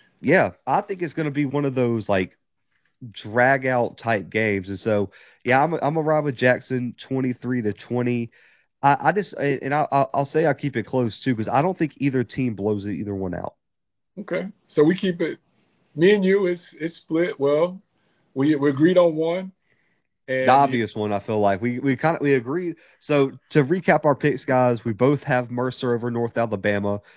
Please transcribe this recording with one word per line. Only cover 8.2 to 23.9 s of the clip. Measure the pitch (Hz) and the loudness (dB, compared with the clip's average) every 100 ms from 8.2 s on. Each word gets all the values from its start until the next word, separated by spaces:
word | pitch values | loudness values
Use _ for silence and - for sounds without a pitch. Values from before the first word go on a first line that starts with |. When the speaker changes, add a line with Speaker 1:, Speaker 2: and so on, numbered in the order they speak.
| 117 _ _ _ _ _ | -4 _ _ _ _ _
Speaker 1:
I, | 143 143 | 2 2
I | 151 | 2
just, | 196 185 | 0 -2
and | - 143 139 135 | -4 -2 -2 -2
I, | 147 - | -2 0
I'll, | 139 135 | 0 0
I'll | 139 139 | -2 -2
say | 156 165 | 0 0
I | 135 | 0
keep | 143 120 | -4 -4
it | - | -4
close | 131 117 - | -2 -2 -2
too, | 135 117 | -2 -2
'cause | 104 | 0
I | 120 | 0
don't | 180 180 | 0 0
think | 160 - | -4 -2
either | 135 127 | -2 -2
team | 117 - 127 98 | -4 -4 -4 -2
blows | 104 104 104 | -2 -2 -4
it, | |
either | 98 104 | -8 -6
one | 98 92 85 | -6 -6 -6
out. | - _ _ _ _ _ _ - | -10 _ _ _ _ _ _ -16
Speaker 2:
Okay, | - 170 190 - - | -8 -6 -8 -12 -6
so | - | 2
we | 151 185 | 4 4
keep | 190 175 | -2 -2
it. | 156 131 _ _ _ _ _ 143 | -4 -6 _ _ _ _ _ 2
Me | 180 | 4
and | 208 185 | 4 4
you, | 196 180 | 2 0
it's, | 175 - - | -4 -10 -10
it's | 165 - | -10 -10
split. | - 160 175 - | -6 -2 -2 0
Well, | 139 147 175 185 _ _ _ _ _ | 0 2 0 -4 _ _ _ _ _
we, | 135 143 147 | -2 0 2
we | 147 | 0
agreed | 135 160 180 | 2 4 6
on | 170 156 | 4 2
one. | 160 180 190 - _ _ _ _ _ _ - | -2 -4 -8 -16 _ _ _ _ _ _ -6
And | 131 131 | 0 4
Speaker 1:
The | |
obvious | 131 139 123 107 110 | 6 6 2 -2 -4
one, | 104 | -4
I | 101 | -4
feel | - 107 | -2 0
like | 101 95 | 2 2
we, | 120 120 | -2 -2
we | 139 127 | -2 0
kinda, | 156 165 | 0 0
we | 143 131 | 2 0
agreed. | 117 170 175 151 _ _ | 0 -6 -6 -10 _ _
So | - 147 135 131 - | -2 2 2 -2 -2
to | 151 | 2
recap | 131 185 190 | 2 2 2